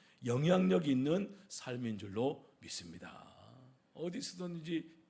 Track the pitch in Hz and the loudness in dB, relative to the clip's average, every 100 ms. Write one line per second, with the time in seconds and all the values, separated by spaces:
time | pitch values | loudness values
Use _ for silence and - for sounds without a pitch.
0 | - _ - 160 156 185 185 185 151 131 | -20 _ -2 2 6 6 6 4 4 4
1 | 139 180 202 - - - - 127 117 104 | 4 2 0 -8 -14 -12 -8 -4 -2 -4
2 | 101 98 131 156 - _ - - 85 90 | -4 0 0 0 -8 _ -10 -8 -8 -12
3 | - - - - 107 123 131 - _ - | -14 -16 -18 -20 -20 -20 -20 -20 _ -10
4 | 170 180 - 180 180 170 156 165 - - | -6 -6 -8 -8 -8 -8 -4 -4 -4 -12
5 | _ | _